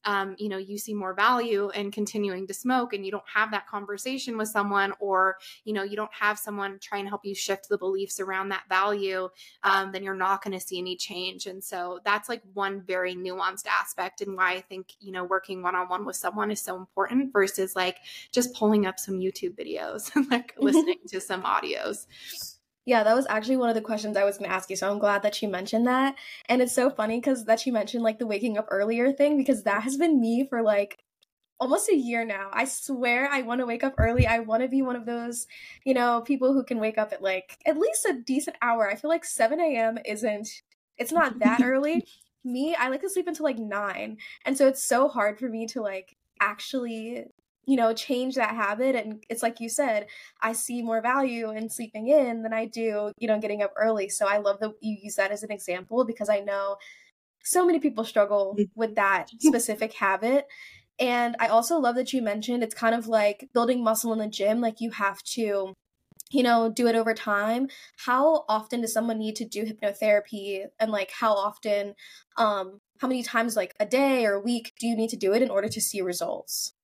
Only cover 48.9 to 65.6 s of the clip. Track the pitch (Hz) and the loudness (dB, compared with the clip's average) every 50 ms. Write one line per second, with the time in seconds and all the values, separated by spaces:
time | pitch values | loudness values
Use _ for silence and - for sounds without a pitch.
48.9 | 262 240 214 214 214 214 - _ 226 233 - 233 233 - 226 226 220 - 285 254 | 2 2 -2 -4 -10 -12 -8 _ -6 -2 -2 -2 -2 -4 -8 -6 -2 0 0 2
49.9 | 220 208 208 - - - - - _ _ - 226 226 226 - - 240 240 233 233 | 0 -2 -2 -6 -18 -20 -20 -20 _ _ -2 -2 -2 -2 -6 -4 -6 -4 -2 0
50.9 | 226 226 220 240 254 277 269 262 240 233 226 214 214 214 220 220 - - 233 220 | 0 0 2 2 2 2 2 0 -2 -4 -6 -6 -6 -6 -6 -8 -6 -8 -10 -10
51.9 | - 214 220 247 294 302 269 240 233 226 220 220 226 220 226 220 - 226 226 220 | -8 -6 2 6 6 6 6 4 -2 -4 -4 -2 -2 -2 -4 -4 -4 -4 -2 -2
52.9 | 208 208 208 208 208 _ 233 220 214 214 214 208 208 208 202 202 - - 214 226 | -2 -2 -4 -4 -6 _ 0 0 0 0 0 -4 -2 0 -2 -2 0 2 2 2
53.9 | 220 208 190 196 - - 214 196 202 208 208 202 202 202 220 214 214 - - 220 | 2 0 -2 -4 -2 -2 0 2 2 2 2 2 2 2 -2 -6 -6 -6 -6 -6
54.9 | 208 196 202 208 - - 196 196 208 202 208 208 208 196 - - 175 180 190 - | -6 -6 -8 -6 0 0 0 0 0 -6 -6 -8 -10 -8 -4 -6 -6 -6 -6 -2
55.9 | 220 247 254 220 226 - 214 202 208 202 202 202 196 196 196 202 202 202 - - | 0 0 0 0 0 -4 0 2 2 2 0 -2 -2 -2 -2 -4 -4 -6 -10 -20
56.9 | - - _ _ _ _ _ _ _ _ _ - - 359 359 349 330 302 269 294 | -20 -20 _ _ _ _ _ _ _ _ _ 2 2 4 6 6 4 4 2 0
57.9 | 220 220 226 226 - 220 202 202 208 202 196 190 208 202 208 190 _ 220 226 220 | 0 0 -4 0 2 2 4 4 4 2 2 0 2 0 0 0 _ -2 -2 0
58.9 | 214 214 202 196 196 180 - - - 226 - 311 262 240 240 - 214 214 226 220 | 2 2 4 4 4 2 0 -6 -10 4 4 4 4 4 0 -2 -2 -2 -4 -6
59.9 | - - 208 196 190 190 208 240 269 285 277 - - - - - - - _ _ | -2 -2 0 0 0 0 0 2 2 2 0 -2 -16 -20 -20 -20 -20 -20 _ _
60.9 | _ - 254 247 240 240 240 240 233 226 233 226 208 226 233 - 339 320 269 240 | _ -2 0 0 2 2 0 0 0 0 0 4 4 4 4 4 2 2 2 2
61.9 | 240 254 254 254 - 262 233 208 202 214 214 233 240 240 226 220 - - 240 226 | 2 0 -2 0 -2 0 0 0 -2 -2 -2 -2 -2 -2 -2 -2 -4 0 2 2
62.9 | 226 240 220 220 226 220 208 208 208 - - - _ 240 233 233 254 247 233 226 | 2 2 0 2 2 4 4 4 2 0 -12 -2 _ 2 2 4 2 2 2 2
63.9 | 226 220 - 233 220 226 214 214 214 - 196 208 220 240 240 226 220 - 226 233 | 2 2 0 -2 -2 -2 -2 -4 -2 0 2 2 2 2 0 0 -2 -2 -8 -6
64.9 | 214 - 202 196 196 - - - - 240 226 208 202 196 | -2 0 0 0 0 -4 -10 -8 -4 -2 -2 0 0 -2